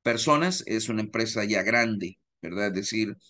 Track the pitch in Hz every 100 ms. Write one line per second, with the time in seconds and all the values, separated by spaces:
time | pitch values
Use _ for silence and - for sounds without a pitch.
0 | 120 117 156 151 180 180 - 113 117 110
1 | 107 110 113 113 104 101 95 117 113 104
2 | 90 - _ - 82 95 104 95 98 110
3 | 104 95